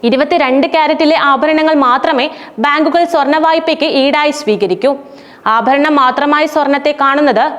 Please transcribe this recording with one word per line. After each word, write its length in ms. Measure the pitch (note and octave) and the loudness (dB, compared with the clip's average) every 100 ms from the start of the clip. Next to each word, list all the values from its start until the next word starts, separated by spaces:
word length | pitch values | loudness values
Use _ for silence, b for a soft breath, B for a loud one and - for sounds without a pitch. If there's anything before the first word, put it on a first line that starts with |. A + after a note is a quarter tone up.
| A#3+ | 0
ഇരുപത്തിരണ്ട് 600 | B3+ C#4+ E4+ C4 C4 D4+ | 0 0 0 2 0 0
കാരറ്റിലെ 440 | D#4+ D4+ D4+ D#4 D#4+ C#4+ | 0 0 0 2 2 2
ആഭരണങ്ങൾ 440 | C4+ D4+ D#4 D#4 D#4 B3+ | 0 0 0 0 2 2
മാത്രമേ 400 | B3+ - C#4 C#4+ B B - | 0 0 -2 -2 B B -4
ബാങ്കുകൾ 400 | B3+ C#4+ D#4 D#4 E4+ | -2 0 0 0 0
സ്വർണ്ണ 240 | E4 C4+ D#4 D#4+ | 0 0 0 2
വായ്പയ്ക്ക് 440 | E4 D#4+ D#4 D#4 C4+ | 0 0 -2 -2 0
ഈടായി 320 | C4+ D4 D4+ D4 | 0 2 0 -2
സ്വീകരിക്കൂ. 520 | - G#3 G3 F#3 B3+ C#4 B B B B - A3+ | -2 -2 0 0 -2 -2 B B B B -2 0
ആഭരണം 400 | A3+ C#4 D4+ D4 | 2 0 2 2
മാത്രമായി 480 | B3+ B3+ C#4+ D4 D#4 D#4 | 2 0 0 0 0 -2
സ്വർണത്തെ 380 | C#4 C#4 C#4+ D4 | 0 0 -2 -2
കാണുന്നത് 420 | C#4 C#4 D4 G#3+ A#3+ | 0 2 0 2 0